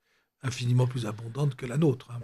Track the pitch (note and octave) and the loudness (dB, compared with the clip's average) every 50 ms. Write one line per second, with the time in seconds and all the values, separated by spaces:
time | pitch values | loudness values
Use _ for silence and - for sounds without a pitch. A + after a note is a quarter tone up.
0 | _ _ _ _ _ _ _ _ - B2+ A#2+ - B2 A#2+ B2 B2 B2 B2 B2 B2+ | _ _ _ _ _ _ _ _ -6 -6 -4 -2 0 4 4 4 4 2 0 -2
1 | A2 G#2 G#2 G#2+ A2+ A#2 A2+ C3+ D3 C#3+ - - C3+ B2 A#2+ C#3+ E3+ D3+ B2 - | -4 -6 -6 -8 -10 -8 -4 -2 -2 -2 -2 -4 -6 -4 0 2 4 4 2 2
2 | - - A#2+ A#2+ | -2 -10 -12 -12